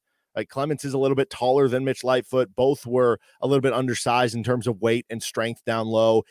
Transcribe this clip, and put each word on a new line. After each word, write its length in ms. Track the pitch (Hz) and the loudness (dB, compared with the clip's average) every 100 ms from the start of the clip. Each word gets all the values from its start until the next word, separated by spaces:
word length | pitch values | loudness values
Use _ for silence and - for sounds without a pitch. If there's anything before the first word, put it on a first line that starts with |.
| _ _ _ | _ _ _
Like, 140 | 110 107 | -10 -8
Clements 380 | 135 147 143 143 | -6 -4 -4 -4
is 80 | |
a 40 | 135 | 0
little 160 | 135 135 | 0 0
bit 120 | 139 | -2
taller 400 | - 127 139 135 | -2 2 4 4
than 160 | 127 | 2
Mitch 180 | 135 127 | -2 -4
Lightfoot. 520 | 123 127 - 127 113 - | 0 -2 0 -2 -2 0
Both 300 | 131 143 120 | 0 0 -2
were 320 | 127 123 113 _ - | 0 2 0 _ -6
a 40 | 131 | 0
little 140 | 139 | 2
bit 140 | 131 | 2
undersized 600 | 117 131 117 131 120 123 | 0 -2 -2 0 0 0
in 80 | 117 | -2
terms 240 | 110 127 120 | -2 -2 -2
of 140 | 98 | -2
weight 240 | 113 120 - | 0 0 -2
and 120 | 113 | -10
strength 400 | - - 113 120 - | -8 -4 -4 -6 -4
down 220 | 113 110 | -2 0
low 340 | 110 113 113 - | 2 4 4 0